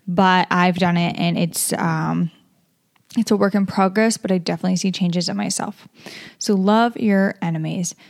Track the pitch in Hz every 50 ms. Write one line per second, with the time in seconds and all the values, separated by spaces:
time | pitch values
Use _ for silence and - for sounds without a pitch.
0 | - 190 175 170 190 185 185 185 175 - - 180 180 185 175 175 190 175 175 175
1 | 170 170 - - 170 170 170 165 175 165 - - - - - - - 170 160 160
2 | 160 160 160 170 175 160 - _ _ _ _ _ _ _ _ _ _ _ _ _
3 | _ - - 240 214 - 214 196 196 196 196 202 196 190 - - 190 190 190 214
4 | 220 226 220 - - 196 190 180 165 - 170 165 - 185 185 170 - 196 175 -
5 | 190 175 170 180 175 - - 202 202 190 - - - 214 202 - - - _ -
6 | - - - - - - - - - - 208 190 185 202 214 226 233 240 233 -
7 | 233 214 196 190 196 202 - - - 165 165 160 156 156 160 190 175 - - _
8 | -